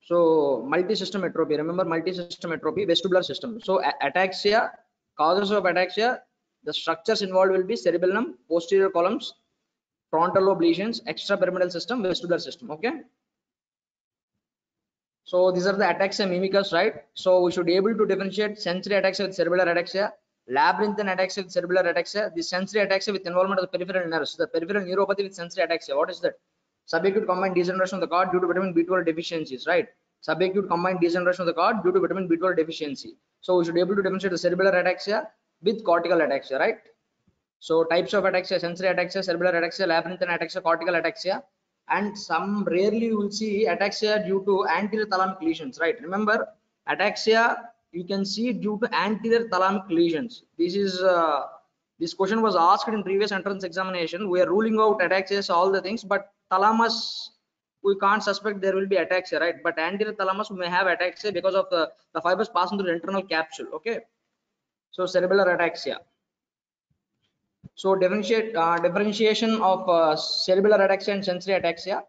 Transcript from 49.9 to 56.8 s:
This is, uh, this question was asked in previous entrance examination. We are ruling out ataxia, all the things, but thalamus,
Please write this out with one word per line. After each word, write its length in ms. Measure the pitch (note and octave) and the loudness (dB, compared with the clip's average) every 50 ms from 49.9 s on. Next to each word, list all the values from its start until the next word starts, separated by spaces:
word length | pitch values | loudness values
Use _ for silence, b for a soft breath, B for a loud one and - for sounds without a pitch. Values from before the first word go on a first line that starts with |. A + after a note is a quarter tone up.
| E3+ E3 E3+ E3+ E3 D3+ B2+ A#2 - - _ _ _ | 2 2 2 2 2 -2 -4 -6 -10 -16 _ _ _
This 180 | - E3+ F3+ F3+ | -2 -2 -2 0
is, 260 | G3+ G3+ G3 F3+ F3+ | -2 -2 -2 -2 2
uh, 440 | F#3 F#3+ F3+ E3+ E3 D#3+ D3 C#3 B2+ - - - _ _ _ _ _ _ _ _ | 2 4 4 4 4 2 2 0 -4 -6 -14 -20 _ _ _ _ _ _ _ _
this 140 | E3 E3 - | -8 -8 -2
question 280 | - F#3+ F#3 A3 A3+ | -2 0 0 2 2
was 140 | A3 G#3+ F#3 | 2 2 4
asked 320 | E3+ E3 F3 G3 G#3+ - | 4 6 6 6 4 2
in 160 | A#3 A3 G#3+ F#3 | -4 -4 -4 -2
previous 280 | F#3 F#3+ G3 G#3+ G3+ | -2 0 0 0 0
entrance 320 | G3+ F#3+ F3 G3 G3+ F#3+ F#3+ | -2 -4 -4 -4 -6 -4 -6
examination. 640 | F3+ E3 F#3 F#3+ F#3+ F#3 F3+ E3 D#3+ E3 F3 G#3+ F#3+ | -6 -4 -4 -4 -4 -2 -4 -4 -4 -4 -6 -4 0
We 120 | F3+ F3+ | 2 2
are 80 | F3+ D#3 | 4 4
ruling 300 | F3 G#3 A3 A3+ A3 A3 | 4 2 2 2 4 4
out 200 | A3 A3 G3+ - | 4 4 4 4
ataxia, 500 | F3+ E3+ F#3 G3 F#3+ G3 G3+ G3+ G3 G3 | 2 2 2 0 0 0 -2 -4 0 2
all 220 | F#3 E3+ F3+ F#3+ | 2 4 4 4
the 100 | F#3+ F#3+ | 2 0
things, 220 | F3 F#3 G#3+ A#3 - | 0 -2 -6 -6 -4
but 280 | F#3 G3+ F#3+ G3 - _ _ _ _ | -2 -2 -2 -2 -6 _ _ _ _
thalamus, 800 | F#3 F#3+ G3+ G#3+ A3 A3+ | 0 4 4 4 4 4